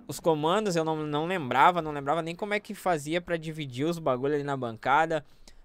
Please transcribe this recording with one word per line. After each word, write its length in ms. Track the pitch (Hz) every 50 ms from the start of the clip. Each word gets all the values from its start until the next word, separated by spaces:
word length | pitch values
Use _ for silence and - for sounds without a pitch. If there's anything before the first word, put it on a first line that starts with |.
| - -
os 100 | 143 -
comandos 560 | - 175 156 151 147 160 185 214 220 202 170
eu 80 | 165 160
não, 220 | 160 160 156 151
não 200 | 151 147 147 160
lembrava, 560 | 170 190 180 143 123 123 131 151 175 180 170
não 120 | 160 156 147
lembrava 280 | 143 139 143 156 170
nem 140 | 160 165 170
como 180 | 170 220 202 208
é 60 | 208
que 160 | - - 202
fazia 460 | - - 190 170 151 139 151 160 175
pra 160 | 175 - 170
dividir 480 | 165 156 165 156 160 151 135 120 127 147
os 120 | 165 170
bagulho 380 | 170 160 143 127 120 131 143 151
ali 80 | 147 143
na 140 | 143 139
bancada. 680 | 131 123 117 113 110 - 127 135 156 165 165 160 147 - - - - - - - -